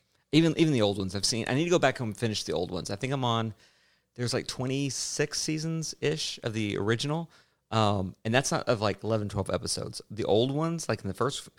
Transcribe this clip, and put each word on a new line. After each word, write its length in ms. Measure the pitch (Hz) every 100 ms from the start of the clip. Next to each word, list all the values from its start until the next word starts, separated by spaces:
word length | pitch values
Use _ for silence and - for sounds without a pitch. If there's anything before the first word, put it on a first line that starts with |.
| _ _ -
even, 200 | 151 165 147
even 160 | 160
the 80 | 127
old 160 | 101 101
ones 180 | 95 95
I've 80 |
seen. 220 | - 113 -
I 60 |
need 100 | 127
to 60 | 170
go 100 | 170
back 180 | 135 -
home 120 | 110
and 80 | 98
finish 260 | 113 104
the 80 | -
old 200 | 80 90
ones. 200 | 90 85
I 60 | 98
think 160 | 131
I'm 100 | 139
on, 300 | 120 113 110 - _ _ _ _ _ -
there's, 180 | 120
like, 140 | 113 -
twenty-six 920 | - 131 135 139 - - - 147 -
seasons-ish 1040 | - 156 160 160 156 - 143 160 - -
of 80 | 120
the 260 | 110 104 98
original. 540 | 101 117 143 160 165 _ _ _ -
Um, 440 | 110 104 101 95 - 113
and 80 |
that's 180 | 120 -
not 160 | 165 -
of, 140 | 113
like, 220 | 107 -
eleven, 260 | 104 110 101
twelve 200 | 101 92
episodes. 500 | 90 - - - - -
The 140 | 104
old 280 | - 107 131
ones, 380 | 143 165 170 -
like, 140 | 113
in 40 | 98
the 60 |
first, 340 | 92 127 - -